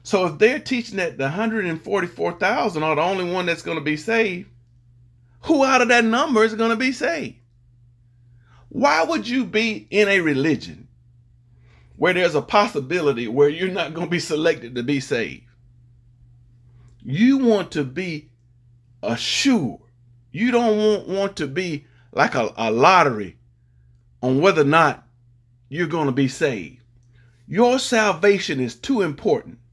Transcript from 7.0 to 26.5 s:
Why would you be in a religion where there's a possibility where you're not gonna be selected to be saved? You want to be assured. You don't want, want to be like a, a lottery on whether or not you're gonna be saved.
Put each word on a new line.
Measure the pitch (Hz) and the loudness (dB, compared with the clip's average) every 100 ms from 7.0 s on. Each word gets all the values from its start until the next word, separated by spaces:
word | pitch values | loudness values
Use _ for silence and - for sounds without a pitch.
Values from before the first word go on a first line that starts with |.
| 311 330 165 - _ _ _ _ _ _ _ _ _ _ _ _ - | -4 -4 -8 -14 _ _ _ _ _ _ _ _ _ _ _ _ -12
Why | - 277 311 | 0 2 2
would | 320 320 226 | 2 -2 -2
you | 254 | -2
be | 196 214 226 202 - | 0 0 0 -4 -2
in | 196 202 | 2 4
a | 196 | 4
religion | 160 135 156 143 87 76 - _ _ _ _ _ _ _ _ _ _ | 2 2 0 -2 -4 -18 -20 _ _ _ _ _ _ _ _ _ _
where | - 165 | -2 0
there's | 180 175 | 2 0
a | 151 | 0
possibility | - 208 202 147 131 175 147 117 117 | 2 2 2 -2 -4 0 0 0 -2
where | 127 143 | 2 2
you're | 165 185 | 2 -4
not | 185 156 | -4 -6
gonna | 156 165 | -6 -4
be | 170 | -4
selected | - 156 165 139 117 | -2 0 0 -2 -6
to | 127 | -6
be | 120 139 | -2 -4
saved? | 127 123 92 65 - _ _ _ _ _ _ _ - - _ _ _ - - _ | -2 -4 -4 -10 -20 _ _ _ _ _ _ _ -20 -20 _ _ _ -20 -20 _
You | - 143 247 269 | -6 2 4 4
want | 240 208 165 | 2 2 0
to | 156 | -4
be | 135 135 185 151 - _ _ _ _ _ _ _ | -4 -6 -8 -8 -14 _ _ _ _ _ _ _
assured. | 214 - - - 277 240 123 - _ _ _ _ _ | -6 -4 -4 -2 2 2 0 -8 _ _ _ _ _
You | 156 240 | -4 0
don't | 240 233 214 | 2 2 2
want, | 214 202 - | 2 0 -2
want | 190 196 196 | -4 -4 -4
to | 147 | -6
be | 143 180 143 _ _ _ | -6 -6 -8 _ _ _
like | - 160 | -2 0
a, | 135 113 | 0 -4
a | - 113 | -4 -2
lottery | 113 156 185 147 110 92 - _ _ _ _ _ _ _ _ | 4 6 6 4 0 -8 -14 _ _ _ _ _ _ _ _
on | 127 135 | -2 2
whether | 185 160 | 4 4
or | |
not | 143 160 151 - _ _ _ _ _ _ _ | 4 4 4 0 _ _ _ _ _ _ _
you're | 151 | -6
gonna | 165 165 143 | -4 -2 0
be | 131 135 | 0 0
saved. | - 151 | 0 -2